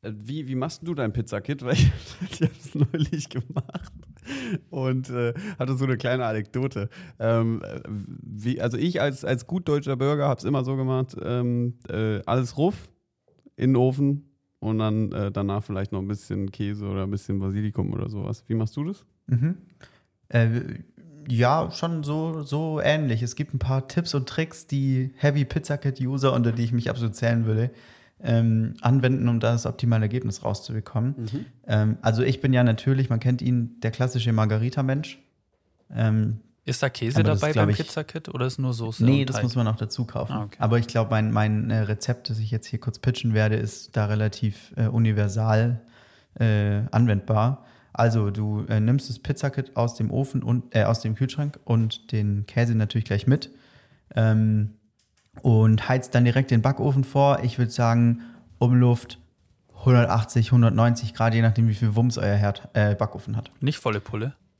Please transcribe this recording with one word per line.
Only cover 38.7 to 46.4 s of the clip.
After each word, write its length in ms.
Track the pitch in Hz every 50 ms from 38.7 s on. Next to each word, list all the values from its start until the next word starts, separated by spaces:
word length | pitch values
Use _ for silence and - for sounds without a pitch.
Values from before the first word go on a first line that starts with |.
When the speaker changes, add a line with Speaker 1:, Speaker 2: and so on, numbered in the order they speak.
| 123
Speaker 3:
Soße 320 | 113 117 113 110 - 110
Speaker 2:
Nee, 160 | 123 135 143
Speaker 3:
und 80 | 135 123
Speaker 2:
das 60 | 110
Speaker 3:
Teig? 60 | 120 110
Speaker 2:
muss 120 | 123 117
man 120 | 127 117 110
auch 60 | 110
dazu 260 | 110 110 104 - - 123
kaufen. 280 | - - - - 117 139
Speaker 3:
Ah, 100 | 110 107
okay. 140 | 101 - -
Speaker 2:
Aber 180 | - 110 117
ich 100 | 120 117
glaub, 220 | - - 117 113 98
mein, 220 | 113 110 110 110
mein, 380 | 113 107 107 107 107 107 110 -
äh, 100 | 110 113
Rezept, 500 | 107 101 107 104 - - 123 - - -
das 100 | 117 110
ich 120 | 110 107
jetzt 160 | 117 110 -
hier 120 | - - 110
kurz 180 | - 127 107 -
pitchen 340 | - - 101 - - 113 107
werde, 220 | 110 107 107 107
ist 400 | 110 113 110 - - - - -
da 100 | 117 107
relativ, 640 | 104 107 107 107 107 - - - 107 101 - - - -
äh, 120 | - 117
universal, 920 | 110 - 117 113 113 107 101 104 101 95 110 110 110 107 107 113 120 120 113 - - _ - - _ _ _ _ _ _
äh, 440 | -